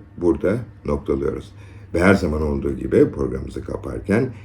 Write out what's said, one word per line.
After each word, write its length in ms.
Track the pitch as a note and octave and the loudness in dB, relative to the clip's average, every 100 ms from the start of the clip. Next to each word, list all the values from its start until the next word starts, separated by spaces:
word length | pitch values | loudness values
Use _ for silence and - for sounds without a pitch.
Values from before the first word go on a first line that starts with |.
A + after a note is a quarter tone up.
| - - | -8 0
burada 420 | E2+ D2 - A#2+ - - | 2 4 2 0 -4 -8
noktalıyoruz. 680 | C#2+ D2 - C#2 C#2+ - - - - - - | -2 -2 0 0 0 -4 -10 -18 -18 -18 -4
Ve 60 | E2 | 2
her 120 | F#2 | 4
zaman 280 | F#2+ E2+ D2+ | 4 0 0
olduğu 340 | D2+ C#2+ C#2+ C2+ | 0 0 -2 -2
gibi 340 | C2 A#2 D3 | 2 4 4
programımızı 540 | - C2 C2 C2+ - | 2 -4 -4 -8 -10
kaparken 680 | - - C#2+ A#1+ - G#2+ B2 - | -8 -8 -8 -8 0 2 2 -4